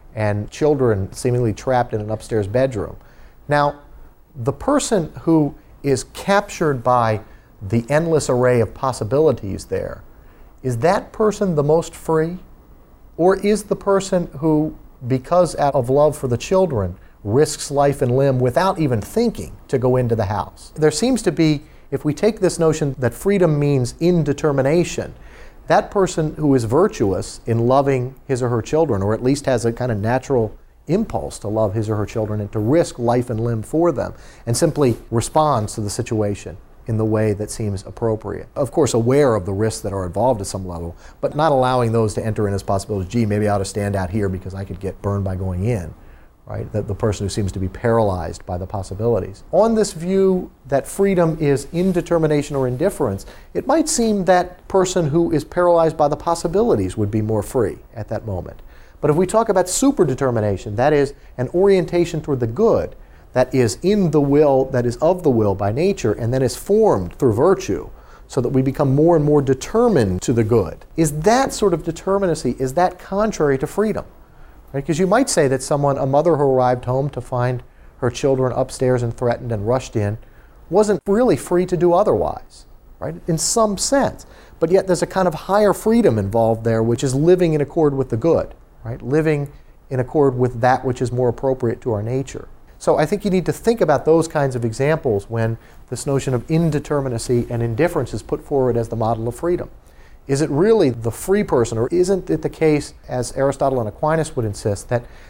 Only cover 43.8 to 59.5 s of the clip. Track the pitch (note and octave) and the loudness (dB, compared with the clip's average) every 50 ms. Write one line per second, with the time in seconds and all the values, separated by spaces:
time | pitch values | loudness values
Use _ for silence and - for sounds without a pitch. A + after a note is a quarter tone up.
43.8 | G2+ G2+ G2 F#2+ F#2 F2 G2+ A2 G2+ F#2+ F#2 F#2 - F#2+ F#2+ F#2+ G2 - F2+ F2+ | -4 -2 -2 -2 -4 -2 -2 -2 -2 -2 -4 -6 -8 -10 -10 -10 -10 -10 -10 -8
44.8 | F#2+ F#2 - - - G2+ G2+ G2+ F#2+ F#2+ F#2+ F#2 F#2+ F#2+ F2 F2+ G2 A#2+ B2 F#2+ | -8 -10 -8 -6 -4 -4 -2 -2 -2 -4 -4 -4 -4 -4 -4 -2 -2 -2 -2 -4
45.8 | E2 D#2+ - - - - - - - - _ _ - G#2 G#2 G#2+ G#2 - - G#2+ | -6 -10 -14 -18 -20 -20 -20 -20 -20 -20 _ _ -16 -12 -10 -10 -8 -6 -6 -6
46.8 | G2+ G#2 G2 - A#2 G#2+ G2 - G2+ F#2 - A2+ G2+ F2+ - F#2+ F#2+ F2+ - - | -4 -6 -4 -2 -2 -2 -2 -2 -4 -6 -4 -4 -4 -4 -4 -4 -6 -6 -6 -4
47.8 | - A#2 A2+ A2+ A2 G2 F#2 F2+ E2 E2+ E2+ - - - F2+ F2 F#2 - - G2 | -2 0 2 2 2 0 -2 -4 -6 -8 -10 -12 -10 -10 -8 -8 -8 -8 -8 -8
48.8 | F#2 - F#2+ G2 A2+ A#2+ A#2 A2 - F#2+ G2+ - - - D3+ F#3 A3 A#3 A3+ G#3+ | -8 -8 -6 -4 -2 0 0 0 -2 -6 -10 -16 -8 -2 2 2 2 2 2 0
49.8 | G3+ - - D#3 E3+ F3+ G3 G3 F#3+ F#3+ F#3 F3+ - - - _ - B2+ C#3 C3+ | -2 -2 -4 -8 -4 -2 0 2 2 2 2 0 -4 -8 -14 _ -6 -2 -2 -2
50.8 | - - - - G3 G3+ F#3+ F3 E3+ D#3+ D#3+ D#3+ D#3 C#3+ C#3 B2+ - - E3+ E3+ | -2 -2 -2 0 0 2 2 2 2 0 0 0 0 0 0 0 -2 -4 -2 0
51.8 | F#3 F#3+ E3+ F3 - - E3+ E3 D#3+ D3+ D3+ D3 C#3+ - C#3+ C3+ C3 B2 B2+ B2 | 0 0 0 0 0 0 0 2 2 2 2 0 -2 -2 -2 -2 -2 -2 0 0
52.8 | E3 D4+ - - C#3+ G#2+ F#2+ - - - - - - - - - - - D4 E4 | -2 -2 0 -2 -2 -2 -2 -4 -8 -14 -20 -20 -16 -10 -8 -4 -2 0 2 2
53.8 | D4+ D#4 - A#3+ A#3 A3 G#3 G3 F3 F#3 F3+ F3+ F3 - - - - - - F#3+ | 2 0 0 0 0 2 0 2 2 4 4 4 2 -2 -8 -18 -6 0 2 2
54.8 | F#3 F#3 - F#3 E3 C#3 D3+ E3+ E3+ E3+ D#3+ C#3 - - - F3 F3+ F3 E3+ E3 | 2 2 0 0 0 2 2 2 2 2 0 -2 -2 -2 -2 2 4 4 4 4
55.8 | E3 D#3+ D#3+ D#3 D3 C#3+ D3 D3 - E3+ E3 E3+ - E3+ E3+ G3+ A#3+ A#3 D3+ G#2 | 4 2 2 2 0 0 0 -2 -2 -2 -2 -2 -2 -2 0 2 2 2 2 0
56.8 | F#2 F2+ - A2 G#2 G2+ A2 A2 G#2+ G#2+ A2 G#2 - - - B2+ G#2 E2 - - | 0 -2 -2 -2 -2 0 0 -2 0 0 -2 -2 -2 -2 0 0 0 0 -2 -8
57.8 | - - - A2 G#2 - A2+ - A2+ A2 F#2+ F2 - - - - - - - - | -14 -16 -14 -14 -10 -8 -8 -8 -6 -6 -8 -8 -8 -10 -14 -16 -18 -20 -20 -20
58.8 | - - - - - C#3+ C#3+ F3 F#3 F3+ - A3 A3 G#3+ | -20 -20 -10 -4 0 0 2 2 0 0 0 0 2 2